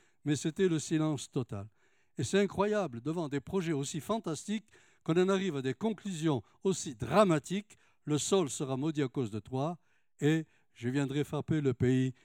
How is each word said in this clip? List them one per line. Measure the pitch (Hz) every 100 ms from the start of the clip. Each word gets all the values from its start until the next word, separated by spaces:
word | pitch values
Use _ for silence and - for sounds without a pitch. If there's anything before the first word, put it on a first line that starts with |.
| _ _
mais | 143 147
c'était | 165 156 190
le | 160
silence | - 160 156 147 -
total. | 147 120 104 101 _ _ _ _ -
Et |
c'est | 127 196
incroyable, | 202 - 202 208 175 117
devant | 127 165 156
des | 139
projets | - 190 165
aussi | 147 139 -
fantastiques, | - 202 - 151 - 214 - - _ _
qu'on | - 165
en | 185
arrive | 196 190 143
à |
des | 131
conclusions | 127 220 214 202 175 160 135 - _
aussi | 190 185 -
dramatiques. « | 123 117 165 208 156 - 190 208 - _ _
Le | - 147
sol | - 196 151
sera | - 131 131
maudit | 147 151
à | 135
cause | - 117
de | 107
toi » | - 131 147 175 _ _ _ _
et | 147 160 156 _ _
je | - 117
viendrai | 135 139 139
frapper | 143 151 147 160
le | 139
pays | 123 123 131 131 123